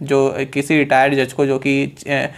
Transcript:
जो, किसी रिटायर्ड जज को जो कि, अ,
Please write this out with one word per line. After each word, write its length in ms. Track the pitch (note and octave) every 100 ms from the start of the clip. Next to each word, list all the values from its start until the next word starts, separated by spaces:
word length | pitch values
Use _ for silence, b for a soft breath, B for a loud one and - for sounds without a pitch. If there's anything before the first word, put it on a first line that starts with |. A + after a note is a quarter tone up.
जो, 320 | C#3 C#3 C3+ -
किसी 400 | C3+ C#3 C#3+ D#3
रिटायर्ड 360 | C#3+ C3 C#3
जज 180 | C#3 C3
को 140 | C3 C#3
जो 120 | C3
कि, 380 | C#3+ C#3 C#3 - -
अ, 180 | C#3 C3